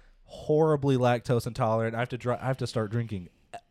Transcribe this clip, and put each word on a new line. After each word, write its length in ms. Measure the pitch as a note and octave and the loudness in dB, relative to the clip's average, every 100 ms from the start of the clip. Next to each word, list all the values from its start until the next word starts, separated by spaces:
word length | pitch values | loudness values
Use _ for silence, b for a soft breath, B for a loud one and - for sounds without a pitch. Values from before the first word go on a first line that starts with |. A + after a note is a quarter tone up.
| b b | b b
horribly 720 | - - - D3+ D#3+ D3+ C#3 C3 | -20 -10 0 4 4 4 2 4
lactose 500 | A#2+ A#2+ - A#2+ B2 | 4 2 2 0 0
intolerant. 480 | A#2 A#2 A2+ A2+ | -2 0 2 0
I 60 | A2+ | -2
have 80 | B2 | -4
to 80 | B2 | -4
dri-, 160 | B2 A#2+ | -4 -2
I 100 | B2 | -2
have 120 | C3 | -4
to 80 | A#2+ | -4
start 240 | A#2+ G#2+ | -2 -2
drinking 400 | A#2 A#2 G2+ F2 _ _ - - | -2 -4 -6 -10 _ _ -20 -6